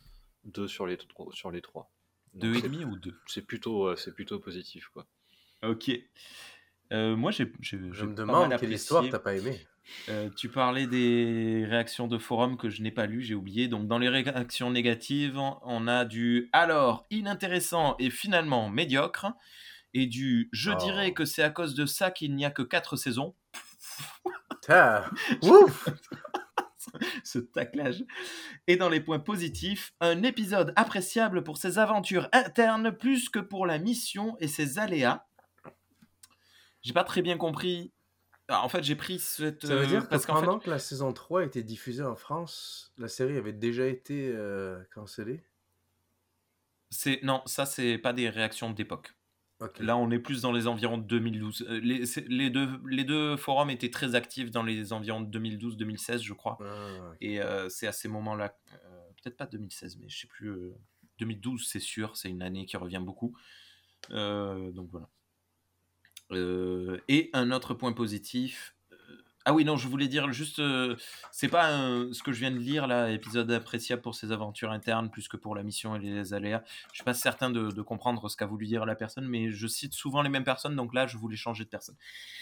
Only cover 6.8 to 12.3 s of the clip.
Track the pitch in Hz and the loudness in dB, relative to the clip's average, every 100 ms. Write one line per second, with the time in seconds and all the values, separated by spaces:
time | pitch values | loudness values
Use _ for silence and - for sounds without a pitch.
6.8 | - 110 110 113 156 214 117 - - 98 | -6 -2 0 2 0 0 -4 -4 -10 -8
7.8 | 92 95 107 104 110 147 165 123 113 107 | -10 -6 -6 -4 4 6 6 4 0 -4
8.8 | - 160 131 120 104 98 113 117 - _ | 2 2 4 0 -2 -2 -2 -6 -10 _
9.8 | - - - 107 104 101 117 135 127 131 | -20 -16 -8 -6 -6 -6 -6 0 2 2
10.8 | 131 127 120 120 117 113 113 110 107 117 | 0 4 6 6 4 2 2 0 2 0
11.8 | 117 - 120 117 - | 0 -4 -4 -4 -2